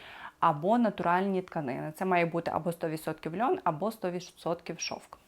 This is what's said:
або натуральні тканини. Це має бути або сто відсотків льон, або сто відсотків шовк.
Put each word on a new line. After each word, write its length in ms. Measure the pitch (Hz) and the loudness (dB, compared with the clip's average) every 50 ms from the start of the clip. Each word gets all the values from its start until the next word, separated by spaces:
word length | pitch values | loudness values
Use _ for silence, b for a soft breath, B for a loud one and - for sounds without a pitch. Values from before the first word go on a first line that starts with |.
| B B B B B B B B | B B B B B B B B
або 380 | - 165 156 147 165 196 226 247 | 2 2 4 4 4 4 4 6
натуральні 640 | 233 208 - - 170 175 175 180 196 202 190 185 | 4 4 2 2 2 4 4 4 4 2 0 0
тканини. 500 | 185 - - 170 147 120 135 143 151 156 151 | -2 -2 -4 -4 -2 -2 -4 -4 -6 -8 -6
Це 80 | - 190 | -4 0
має 220 | 190 180 175 170 | 2 4 4 4
бути 240 | 165 165 170 165 - - | 4 2 -2 -2 0 -2
або 180 | 165 160 175 | 0 0 -2
сто 160 | 170 - - 160 | -2 -2 -4 -4
відсотків 540 | 156 160 - 160 156 - - 160 165 190 | -4 -4 -4 -6 -6 -4 -6 -6 -2 0
льон, 160 | 233 277 370 381 - | 0 0 0 2 0
або 280 | 175 156 147 185 226 | 0 0 0 -2 -4
сто 180 | 226 - - 180 | -4 -2 -4 -4
відсотків 720 | 175 180 175 - - - - 165 170 170 - - 165 - | -4 -4 -8 -10 -16 -6 -4 -4 -4 -2 -4 -10 -8 -6
шовк. 380 | - - - - - - - - _ | -6 -6 -8 -8 -12 -16 -20 -20 _